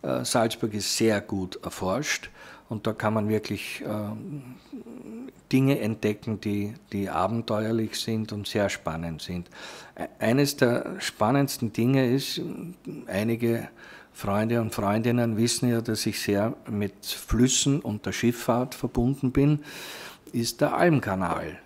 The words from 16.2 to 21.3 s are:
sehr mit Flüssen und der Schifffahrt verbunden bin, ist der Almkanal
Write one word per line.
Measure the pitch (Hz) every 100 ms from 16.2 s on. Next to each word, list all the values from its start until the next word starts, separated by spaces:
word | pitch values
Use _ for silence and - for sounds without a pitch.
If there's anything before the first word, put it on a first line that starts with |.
sehr | - 101 110 143 -
mit | 107 101 -
Flüssen | - - - 110 127 131 139 139
und | - 107 -
der |
Schifffahrt | 95 113 117 - 120 127
verbunden | - 120 - 120 139 127
bin, | 127 143 151 - - - - - - -
ist | - 117 -
der | 147 -
Almkanal | 175 151 - 95 90